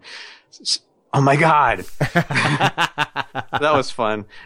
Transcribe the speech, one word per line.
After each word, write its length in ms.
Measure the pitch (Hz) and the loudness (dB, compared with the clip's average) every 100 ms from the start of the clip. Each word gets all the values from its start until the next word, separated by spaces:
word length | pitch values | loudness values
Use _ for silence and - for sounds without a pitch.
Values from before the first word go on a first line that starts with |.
| - - - - _ - | -10 -18 -20 -20 _ -10
S-, 220 | - - _ _ - | -6 -6 _ _ -4
"Oh 80 | 139 | 2
my 160 | 139 139 | 4 4
God." 480 | 160 151 127 101 - - | 4 4 4 0 -4 -4
<laughs> 140 | 139 175 - 131 143 147 190 - 165 - 151 147 - 131 - | 0 0 0 0 0 0 0 0 -4 -2 -6 -6 -8 -8 -6
That 220 | 135 147 | -2 0
was 160 | 147 127 | 0 0
fun. 360 | - 110 107 104 - | -2 -2 -2 -8 -18